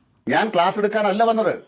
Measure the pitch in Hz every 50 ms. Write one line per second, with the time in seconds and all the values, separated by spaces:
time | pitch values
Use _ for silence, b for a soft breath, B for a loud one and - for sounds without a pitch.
0 | _ _ _ _ _ - - - 214 220 196 175 170 190 - 208 208 208 214 220
1 | 208 202 190 214 233 226 226 220 214 170 123 - -